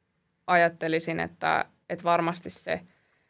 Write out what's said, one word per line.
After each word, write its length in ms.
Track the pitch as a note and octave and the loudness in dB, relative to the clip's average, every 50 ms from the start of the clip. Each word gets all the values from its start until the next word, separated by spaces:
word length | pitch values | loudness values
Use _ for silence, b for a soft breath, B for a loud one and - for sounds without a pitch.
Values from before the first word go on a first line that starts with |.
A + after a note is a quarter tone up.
| _ _ _ _ _ _ _ _ - | _ _ _ _ _ _ _ _ -2
ajattelisin, 760 | - F3+ E3+ E3+ E3+ E3+ - D#3+ D#3+ D#3+ E3 E3 - E3 E3+ | 2 4 4 4 4 2 -2 -4 -2 -2 -2 -2 -2 -4 -4
että, 440 | - - - - - D#3+ D#3+ - - - _ _ _ - | -4 -6 -6 -4 0 0 0 0 0 -4 _ _ _ -10
että 140 | F3 F3 F3 | -8 -4 0
varmasti 460 | E3+ E3+ E3+ E3+ E3 F3+ F3 - F3+ | 2 2 2 2 0 -4 -6 -10 -14
se 300 | - - - - - F3+ - b b b b b b b b | -16 -12 -6 -6 -6 -6 -6 b b b b b b b b